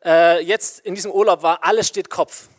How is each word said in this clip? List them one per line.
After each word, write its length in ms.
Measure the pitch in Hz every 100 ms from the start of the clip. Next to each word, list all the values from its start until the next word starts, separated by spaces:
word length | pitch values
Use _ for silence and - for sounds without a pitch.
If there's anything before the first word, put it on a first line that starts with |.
| 170
äh, 360 | 165 170 170
jetzt 380 | 170 214 - -
in 160 | 208 196
diesem 160 | 202
Urlaub 320 | 196 214 175
war 160 | 165 170
Alles 260 | 170 220 -
steht 200 | 202 185
Kopf. 380 | - 156 - -